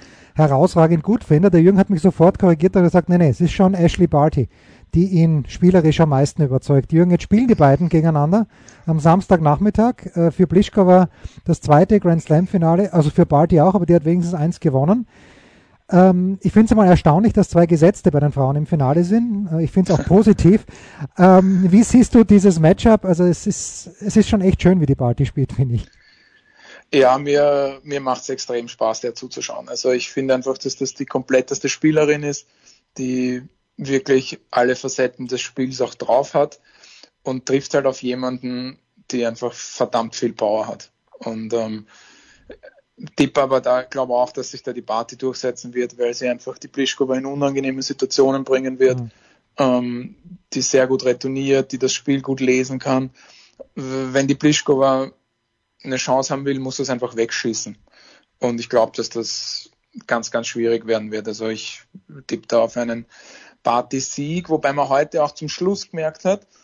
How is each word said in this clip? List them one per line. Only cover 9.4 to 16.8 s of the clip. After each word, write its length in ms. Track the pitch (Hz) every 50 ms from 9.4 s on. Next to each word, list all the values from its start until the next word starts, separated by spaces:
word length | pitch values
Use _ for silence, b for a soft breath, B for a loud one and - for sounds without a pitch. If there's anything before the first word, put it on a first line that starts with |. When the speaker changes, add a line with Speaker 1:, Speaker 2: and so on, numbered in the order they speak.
| 160 147 147 143 196 214 - - 220 240 247 - - 185 -
Speaker 1:
Äh, 160 | 175 170 165
für 160 | - - 185 -
Pliskova 600 | 156 185 214 - - 208 190 180 180 185 180 b b b b b b b -
das 160 | - 160 -
zweite 380 | - - 147 147 190 - 214 202
Grand 240 | - 175 165 165 -
Slam-Finale, 680 | - 156 156 190 - - 180 165 160 170 180 208 185
also 200 | - 170 147 151
für 160 | - - 170 -
Barty 340 | 143 139 165 131 - 151
auch, 140 | 147 190 196
aber 100 | 208 175
die 80 | 156 170
hat 80 | 165 143
wenigstens 300 | 160 175 180 170 170 180
eins 260 | 156 147 170 - -
gewonnen. 480 | - 156 131 135 139 165 214 254 226 b b b b b b b b b b b b b b b _ -
Ähm, 520 | - 175 185 190 180 180 180 190 196 185
ich 100 | - 185
find's 200 | - 214 220 -
immer 160 | 233 214